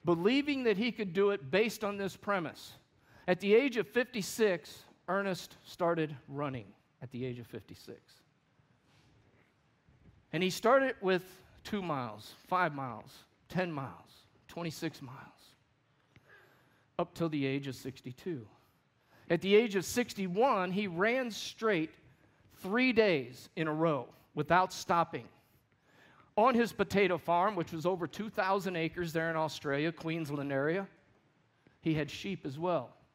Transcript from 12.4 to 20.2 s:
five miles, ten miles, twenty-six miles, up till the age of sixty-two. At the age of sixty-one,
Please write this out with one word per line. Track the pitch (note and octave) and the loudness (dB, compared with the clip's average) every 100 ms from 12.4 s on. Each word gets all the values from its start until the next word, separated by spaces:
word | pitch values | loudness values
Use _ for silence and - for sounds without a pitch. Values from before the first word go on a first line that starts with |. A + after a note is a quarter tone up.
| - | -2
five | F3+ F3+ | 0 0
miles, | C#3+ C3+ A2 - - - _ _ | -2 -8 -10 -14 -20 -20 _ _
ten | F3 F#3 | -4 -4
miles, | D3 C3 E2+ - - _ _ _ | -4 -8 -12 -20 -20 _ _ _
twenty-six | - E3+ - E3 - | -8 -8 -6 -8 -8
miles, | C3 B2+ - _ - _ _ _ _ _ _ - _ - _ _ _ _ _ - | -16 -16 -20 _ -20 _ _ _ _ _ _ -20 _ -20 _ _ _ _ _ -6
up | F3 | -6
till | - E3 | -2 -2
the | D3+ C3+ | 0 -2
age | C#3 C#3 | -2 -4
of | B2 | -10
sixty-two. | C3+ B2+ - B2+ F#3+ D3+ G#2+ _ _ _ _ _ _ _ - | -10 -12 -14 -12 -8 -8 -10 _ _ _ _ _ _ _ -2
At | E3 | 0
the | F#3 G#3 | 6 6
age | A#3+ | 6
of | G3 | 0
sixty-one, | - - A3+ - | 0 -2 -2 -2